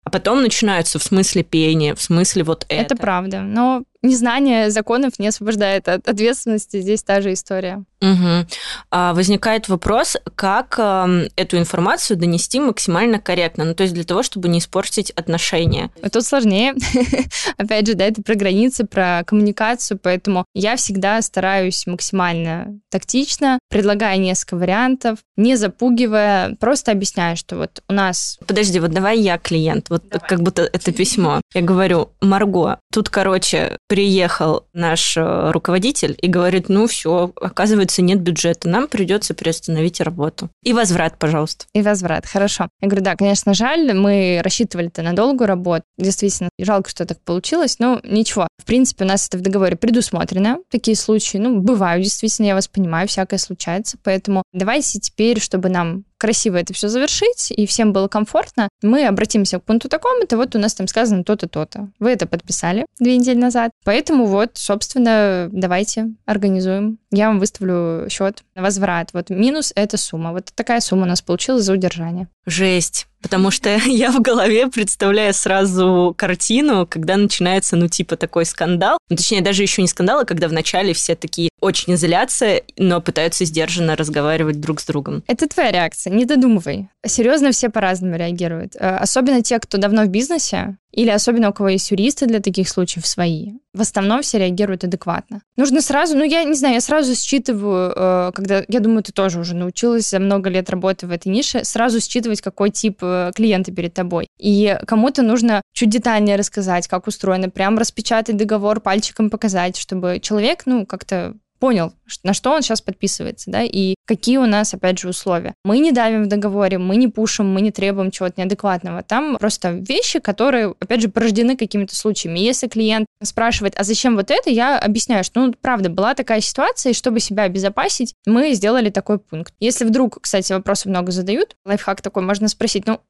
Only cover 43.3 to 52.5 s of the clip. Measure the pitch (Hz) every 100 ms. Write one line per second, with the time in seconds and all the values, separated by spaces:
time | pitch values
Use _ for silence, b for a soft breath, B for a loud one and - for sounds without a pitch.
43.3 | 202 - 190 233 320 302 196 202 202 190
44.3 | 175 175 - 226 175 170 - 165 180 233
45.3 | 269 226 180 180 165 - - 190 196 202
46.3 | - 175 - 185 202 190 - 170 160 -
47.3 | 175 - 330 294 - 240 247 - 208 226
48.3 | - 170 - - 233 262 - 190 196 -
49.3 | 180 185 196 185 170 233 240 226 170 170
50.3 | 185 208 285 - 247 - 214 - 214 -
51.3 | 196 226 226 190 240 185 170 190 - 220
52.3 | - 208